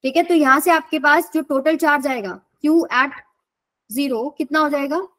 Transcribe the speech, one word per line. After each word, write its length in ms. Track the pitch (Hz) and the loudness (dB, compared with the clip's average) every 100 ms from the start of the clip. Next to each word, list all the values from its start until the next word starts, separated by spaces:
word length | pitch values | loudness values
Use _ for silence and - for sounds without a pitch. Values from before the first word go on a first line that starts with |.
ठीक 140 | 262 277 | 0 0
है, 60 | |
तो 100 | 339 | 2
यहाँ 260 | 339 277 269 | 2 4 4
से 120 | 359 | 4
आपके 280 | 320 320 311 | 0 0 -2
पास 320 | 294 311 330 | 2 2 0
जो 80 | 320 | -6
total 360 | 302 269 294 320 | -2 -2 0 0
charge 300 | 311 294 269 | 0 0 -2
आएगा 320 | 254 196 170 _ _ 294 | -6 -8 -12 _ _ 2
Q 140 | 330 - 247 | 2 2 -2
at 160 | 277 - _ _ _ _ _ _ _ | -2 -4 _ _ _ _ _ _ _
zero 420 | 226 285 233 269 - | -6 -4 -4 -6 -8
कितना 220 | 277 311 | -4 0
हो 100 | 302 | 0
जाएगा? 300 | 285 277 311 392 | -2 -2 -4 -6